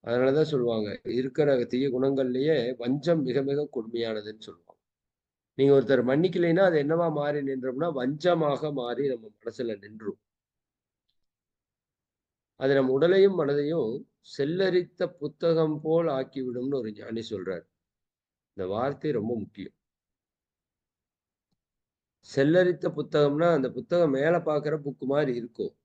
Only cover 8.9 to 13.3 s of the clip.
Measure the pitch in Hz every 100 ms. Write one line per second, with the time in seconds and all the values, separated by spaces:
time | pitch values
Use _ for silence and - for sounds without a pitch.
8.9 | 120 143 120 110 _ 117 113 117 104 104
9.9 | 107 107 - _ _ _ _ _ _ _
10.9 | _ _ _ _ _ _ _ _ _ _
11.9 | _ _ _ _ _ _ _ 135 139 131
12.9 | 135 165 190 196